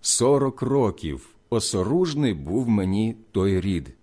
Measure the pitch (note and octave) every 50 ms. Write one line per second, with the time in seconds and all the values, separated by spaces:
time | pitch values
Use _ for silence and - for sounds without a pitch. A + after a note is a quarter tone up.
0 | - - - - A#2 B2+ C#3+ C#3 C#3 C3+ B2+ - C3+ B2 C3+ C#3 B2 G#2 F2 -
1 | - D#2+ C#2+ C2 - - _ _ _ _ - G#2 G2+ - - G2 F2+ G2+ C#3 F3
2 | F#3 E3+ D3 C#3+ D3 B2 G2+ D2+ C#2 D2 F#2 B2+ C3 A#2 A2 G#2 F#2+ F#2 F#2+ G2+
3 | A2 A2 A2+ A2 - _ _ G2+ F#2+ G2 G2 F#2 F2 G2+ F#2+ E2+ C2+ C2 - _